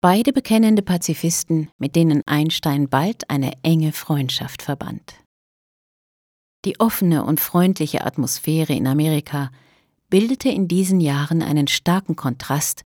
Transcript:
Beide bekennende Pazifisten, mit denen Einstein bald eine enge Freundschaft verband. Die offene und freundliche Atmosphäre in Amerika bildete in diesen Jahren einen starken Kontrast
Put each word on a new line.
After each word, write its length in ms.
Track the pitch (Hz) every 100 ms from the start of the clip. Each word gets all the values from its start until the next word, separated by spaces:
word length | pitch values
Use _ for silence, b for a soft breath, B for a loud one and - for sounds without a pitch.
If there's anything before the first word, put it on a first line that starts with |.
Beide 320 | 180 196 233
bekennende 480 | 269 - 220 220 214
Pazifisten, 880 | 196 180 - 156 165 170 - 160 156 _
mit 180 | 139 165
denen 260 | 165 147 -
Einstein 640 | 147 156 - 160 143 139
bald 400 | 131 175 233 -
eine 220 | 143 131 -
enge 280 | 160 165 156
Freundschaft 680 | - - 143 131 - 131 -
verband. 540 | - 139 - - - - _ _ _ _ _ _ _ _ _ _ _ _ _ _
Die 160 | - -
offene 460 | 226 - 180 156 -
und 140 | 156
freundliche 680 | - 175 180 185 151 - -
Atmosphäre 680 | - 123 - - 160 156
in 140 | 127 131
Amerika 640 | 139 156 151 147 147 139 b b b b b _
bildete 400 | 185 233 262 262
in 180 | 180 180
diesen 340 | 175 185 190
Jahren 400 | 156 143 147 165
einen 260 | - 151 143
starken 480 | - - 185 - 160
Kontrast 680 | 135 135 - 139 - - -